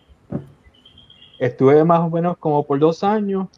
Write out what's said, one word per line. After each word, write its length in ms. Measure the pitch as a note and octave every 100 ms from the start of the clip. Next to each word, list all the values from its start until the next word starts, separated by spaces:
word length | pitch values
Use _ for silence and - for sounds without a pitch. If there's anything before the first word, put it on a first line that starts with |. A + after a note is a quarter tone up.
| _ _ - - - _ _ _ _ _ _ _ _ -
Estuve 460 | B2+ - C3+ D3
más 160 | E3 E3+
o 100 | E3+
menos 260 | E3 F3 E3+
como 280 | D#3+ D3
por 140 | C#3+ C#3
dos 220 | D#3 E3
años, 420 | G3+ G#3+ G3+ F#3+ F#3